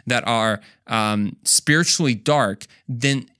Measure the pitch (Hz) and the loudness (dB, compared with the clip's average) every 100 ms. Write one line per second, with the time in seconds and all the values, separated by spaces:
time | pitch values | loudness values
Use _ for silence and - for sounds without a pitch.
0 | - 120 110 113 110 104 - _ - 113 | -2 -2 0 0 0 -2 -8 _ -6 -2
1 | 107 104 104 - - - - 151 170 - | 0 -2 -2 -4 -2 0 2 2 2 0
2 | 147 107 147 147 107 98 - _ - 120 | 0 -2 0 0 0 -4 -14 _ -10 -2
3 | 139 139 - | -2 -2 -6